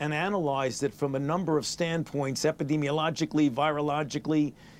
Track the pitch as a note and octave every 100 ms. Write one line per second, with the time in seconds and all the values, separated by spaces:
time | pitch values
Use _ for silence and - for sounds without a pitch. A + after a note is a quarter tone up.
0 | D3 D3+ F#3 G3+ D3+ C3+ C3+ A2 C#3 -
1 | C#3 C3+ C#3+ F3 E3 D3+ A#2+ - E3+ E3
2 | C#3+ C#3 C3+ C3 D3+ D#3 D3 D3+ C#3+ D3+
3 | D#3 C#3+ D3+ D3+ D3 A#2+ D3+ D3 D3 D3
4 | D3 D3+ D3+ D#3 D3 - -